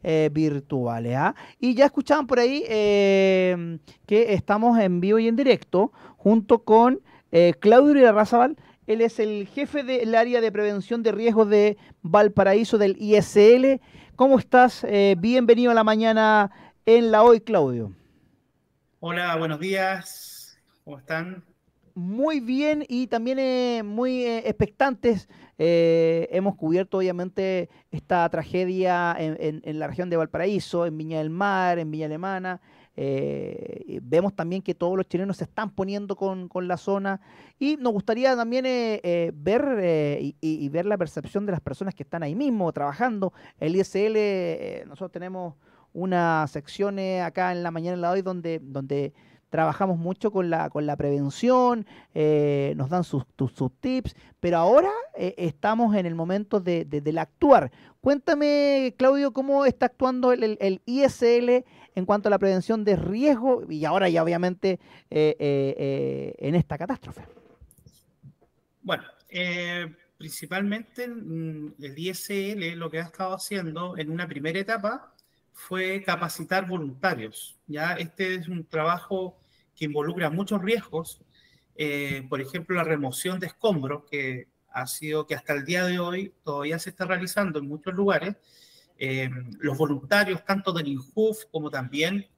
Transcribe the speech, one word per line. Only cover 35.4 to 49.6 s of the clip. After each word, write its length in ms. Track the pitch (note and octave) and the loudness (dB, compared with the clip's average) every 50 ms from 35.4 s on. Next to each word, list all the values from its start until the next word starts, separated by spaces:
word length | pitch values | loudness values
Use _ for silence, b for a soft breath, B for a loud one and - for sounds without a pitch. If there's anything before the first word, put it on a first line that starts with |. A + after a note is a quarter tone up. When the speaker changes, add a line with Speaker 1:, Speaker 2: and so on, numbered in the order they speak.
| F3 | -8
Speaker 1:
están 260 | - _ - A3 G#3 | -10 _ -8 -8 -8
poniendo 460 | - - F#3+ F#3+ G3+ G3+ G3+ G3 F#3+ | -4 -6 -6 -4 -4 -8 -6 -8 -8
con, 320 | - G3 G3 F#3+ F#3 F3+ F3 | -4 -4 -4 -4 -6 -10 -10
con 180 | _ F#3 F#3 | _ -8 -4
la 100 | F3+ F3+ | -4 -6
zona 440 | F3 - - G3 G3+ G3 G3 G3 F#3+ b b b b b b b _ | -6 -2 -2 -2 -2 -2 -4 -6 -6 b b b b b b b _
y 160 | C#4+ C#4 D4+ | -2 -2 -2
nos 160 | D4 B3+ B3 A3 | 0 -2 -2 -2
gustaría 420 | G#3 F#3 - A3 A3+ B3+ C4+ C4 | -2 -2 -2 -2 2 2 2 2
también, 320 | A#3+ A#3 A3+ A#3+ B3+ C4 | 2 -2 -2 -2 -2 -2
eh, 340 | C4 B3+ B3 A#3+ A3+ G#3+ G#3 - | -2 -2 -2 -2 -2 -4 -4 -2
eh, 260 | F3+ F3 E3+ E3+ E3+ E3 | -2 0 0 0 -2 -4
ver, 320 | D3+ D3 F3+ G3+ A#3+ C#4+ C#4+ C4 A3 | -4 -2 0 2 2 2 0 0 0
eh, 380 | F#3+ F3 E3 D#3 D3+ D3 C#3+ - | 0 2 2 2 2 0 -2 -4
y, 160 | C#3 C#3 - _ | -6 -8 -8 _
y, 240 | - D#3+ D#3+ D3+ D3+ | -4 -4 -4 -2 -4
y 40 | C#3 | -4
ver 160 | C#3 E3 F3 | -4 -4 -2
la 120 | G#3 G#3+ G3 | -2 -2 -2
percepción 480 | F3+ D#3 - - C#3 - - G3 G#3 | -2 -6 -6 -10 -12 -6 -6 -6 -4
de 60 | G3+ F#3 | -2 -4
las 80 | D#3 | -4
personas 340 | - - - - G3+ F#3+ F#3 | -4 -8 -8 -8 -8 -10 -8
que 80 | _ - | _ -14
están 220 | _ - E3+ D#3+ | _ -8 -8 -6
ahí 100 | C#3+ D3+ | -6 -4
mismo 380 | G#3+ C#4+ C#4+ A#3+ G#3+ F#3 E3 D3+ | -2 -2 0 0 0 0 -2 -2
trabajando. 600 | - C#3+ C#3+ C#3 D3 A#3 B3+ A3+ G#3 G3 F#3 B B B B B _ | -2 -4 -4 -2 -2 -2 -2 -2 -2 -4 -4 B B B B B _
El 160 | - D#3 E3+ | -4 -2 0
I 40 | F#3+ | 0
S 240 | G3 - - F#3+ G3+ | 0 0 0 -2 0
L, 140 | A3 A3 G#3+ | 0 2 0
eh, 640 | G#3+ G#3 G3 F#3 F3+ E3+ D#3+ D3 - G2 - - - | 0 0 0 -2 -2 -4 -4 -6 -8 -10 -10 -12 -14
nosotros 260 | - - - F#3+ F3+ _ | -16 -16 -14 -14 -12 _
tenemos 420 | F3 E3+ F3+ F#3+ F#3 F3+ F3 D3+ b b b b b b b _ | -12 -12 -12 -12 -10 -12 -12 -14 b b b b b b b _
una 520 | E3 F3 F#3+ F3+ F3 F3 E3 E3 D#3+ D#3 C#3+ | -8 -4 -2 0 2 2 2 2 0 0 -2
sección, 500 | - D#3 C#3+ - - - G3 G3+ G3 G3 | -6 -12 -14 -14 -8 -6 -4 -4 -4 -6
eh, 240 | F#3+ F#3+ F#3+ F#3 F3+ | -6 -4 -4 -4 -4
acá 300 | E3+ E3 - F#3 F3+ F3+ | -6 -4 -2 -2 -2 -2
en 100 | F3 F3 | -4 -6
La 80 | E3+ | -6
Mañana 240 | E3 E3 D#3+ F3 F3+ | -6 -6 -6 -6 -4
en 60 | F3+ | -4
La 100 | E3+ E3+ | -2 -2
Hoy 120 | F3+ G3 F#3 | -2 -2 -2
donde, 360 | F#3+ F#3 F3+ E3 E3+ E3 D#3+ | -4 -6 -6 -6 -6 -6 -6
donde 520 | D3 C3+ C3+ C#3 C3+ C3+ C#3+ C#3+ C#3 C#3 - b b b b b b _ | -8 -10 -10 -8 -6 -4 -4 -4 -4 -4 -8 b b b b b b _
trabajamos 480 | - D#3 | -2 0